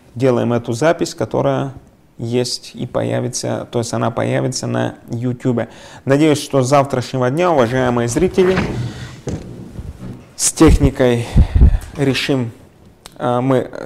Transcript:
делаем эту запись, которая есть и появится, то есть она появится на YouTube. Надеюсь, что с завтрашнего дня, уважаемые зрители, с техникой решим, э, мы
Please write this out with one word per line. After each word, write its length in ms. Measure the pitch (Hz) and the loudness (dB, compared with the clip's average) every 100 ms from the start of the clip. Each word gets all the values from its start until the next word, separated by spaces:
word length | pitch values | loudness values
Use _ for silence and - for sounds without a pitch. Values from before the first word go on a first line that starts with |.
| _ 120 | _ -2
делаем 380 | 131 120 117 | 0 2 0
эту 200 | 120 120 | -2 -2
запись, 400 | 117 156 170 - | 0 0 0 -4
которая 600 | - 113 131 139 131 135 - - _ _ - | -6 -4 -2 0 -2 -4 -10 -20 _ _ -10
есть 540 | 117 123 123 - - | -2 -2 -2 -6 -12
и 120 | 233 123 | -10 -6
появится, 840 | 127 117 123 123 - 127 113 - | -4 -2 -4 -4 -6 -6 -6 -6
то 80 | 123 | -6
есть 140 | 113 | -4
она 160 | 113 117 | -2 -2
появится 580 | 120 117 131 131 127 120 | -2 -2 -2 -2 -4 -6
на 280 | 120 117 - - | -4 -4 -8 -10
YouTube. 580 | 120 127 120 131 117 110 - - - - | -6 -6 -4 -2 -2 -4 -10 -20 -8 0
Надеюсь, 360 | 139 156 147 | 2 4 2
что 220 | - 139 | 0 0
с 60 | 127 | 4
завтрашнего 600 | 143 135 127 120 131 123 | 2 2 -2 -4 -2 0
дня, 220 | 147 180 | 0 2
уважаемые 560 | 151 117 127 127 120 117 | 2 2 2 0 0 0
зрители, 500 | 135 185 196 185 185 - - - - - - - - - - - - - - - - - - | 0 0 2 2 2 -2 -4 -6 -10 -14 -12 -10 -10 -10 -16 -16 -14 -14 -14 -16 -16 -16 -6
с 160 | - | -4
техникой 720 | - 156 - 139 131 127 117 113 - - - - - - - | 4 6 6 4 2 2 2 2 4 4 8 6 6 -2 -2
решим, 540 | 135 123 - 135 117 - - _ - _ - - | 0 0 0 0 -2 -8 -20 _ -20 _ -20 -6
э, 220 | - 123 | -2 0
мы 280 | 131 127 - - | 2 2 0 -8